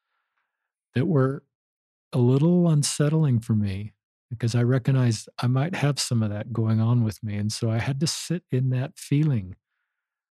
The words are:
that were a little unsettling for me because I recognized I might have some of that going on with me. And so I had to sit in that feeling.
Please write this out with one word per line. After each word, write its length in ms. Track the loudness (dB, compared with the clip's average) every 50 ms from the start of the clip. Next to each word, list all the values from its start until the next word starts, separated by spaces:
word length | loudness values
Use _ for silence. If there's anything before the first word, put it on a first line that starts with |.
| _ _ _ _ _ _ _ _ _ _ _ _ _ _ _ _ _ _ -2
that 120 | -2 0
were 380 | 2 2 2 2 2 -2 -6 _ _ _ _ _ _ _ _ _ _ _ _ _ -4
a 60 | 0 2
little 500 | 4 4 4 4 4 4 4 4 4 4
unsettling 720 | 4 2 2 0 0 0 0 2 2 2 2 2 2 0
for 140 | 0 0 0
me 400 | 0 0 -2 -4 -6 -8 -12 _ _ _ _ _ _ _ -14
because 240 | -8 -4 -4 -2 0
I 80 | 0
recognized 680 | 2 2 0 0 0 0 2 2 2 0 0 -2 -6 -14 -10 -4
I 80 | -2
might 280 | 0 0 0 -2 -2 -2
have 240 | -2 -2 -2 -2 -2
some 240 | -4 -2 -2 0
of 80 | 0 -2
that 220 | -4 -6 -8 -6
going 280 | -4 -2 0 0 2 2
on 220 | 2 2 2 2
with 200 | 2 0 -2 -6
me. 140 | -8 -6 -4
And 140 | -4 -4 -4
so 200 | -4 -4 -2 -2
I 80 | -2 -2
had 220 | -2 -2 -4 -2
to 60 | -2
sit 360 | -4 -4 -6 -6 -6 -6 -6 _ -4
in 200 | -2 -2 0 0
that 280 | -2 -2 -4 -6 -10 -12
feeling. 580 | -4 -2 0 2 2 2 0 -2 -4 -8 -14 _ _ _ _ _ _ _ _ _ _ _ _ _ _ _ _